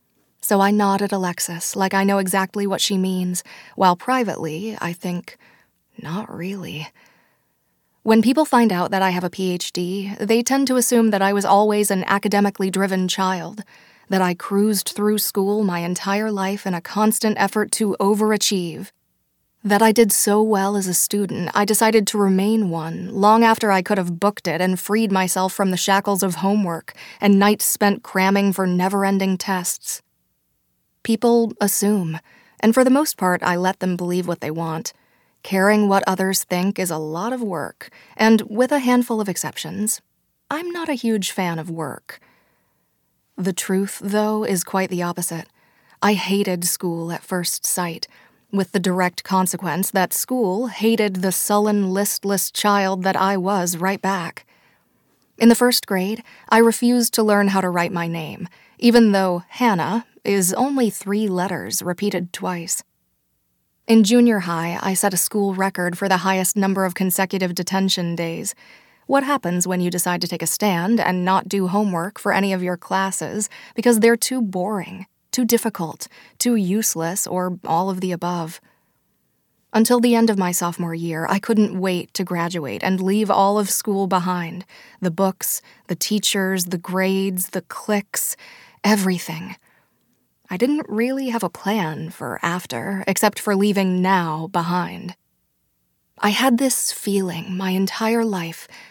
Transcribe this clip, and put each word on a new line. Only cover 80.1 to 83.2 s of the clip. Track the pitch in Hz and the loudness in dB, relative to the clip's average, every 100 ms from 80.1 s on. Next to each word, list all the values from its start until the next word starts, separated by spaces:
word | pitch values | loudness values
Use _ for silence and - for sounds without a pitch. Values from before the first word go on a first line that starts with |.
| 233 | 4
end | 226 | 4
of | 196 | 2
my | 180 | -2
sophomore | 175 175 175 170 165 | -2 -4 -4 -6 -4
year, | 170 160 156 | -6 -4 -2
I | 196 | -2
couldn't | - 214 208 185 | 0 2 2 0
wait | 190 180 - | -2 -4 -6
to | - | -8
graduate | 180 175 170 175 135 101 - | -4 -4 -4 -4 -6 -4 -2
and | 185 | 0
leave | 190 208 | 0 0